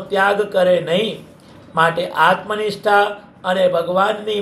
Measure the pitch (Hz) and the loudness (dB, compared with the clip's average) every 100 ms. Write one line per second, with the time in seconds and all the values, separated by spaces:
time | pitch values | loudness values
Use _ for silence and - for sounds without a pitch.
0 | 185 196 202 202 202 190 180 175 156 180 | -2 0 2 0 -2 0 2 2 0 -2
1 | 220 156 - - - - - 160 165 165 | -2 -6 -16 -20 -20 -20 -6 0 2 0
2 | - - 160 185 202 214 214 202 208 202 | -4 2 2 2 -2 -4 -4 -4 2 2
3 | 202 202 - - 185 185 180 170 165 180 | 2 -2 -16 -10 -4 0 2 2 0 0
4 | 202 214 214 208 | 0 -2 -4 -6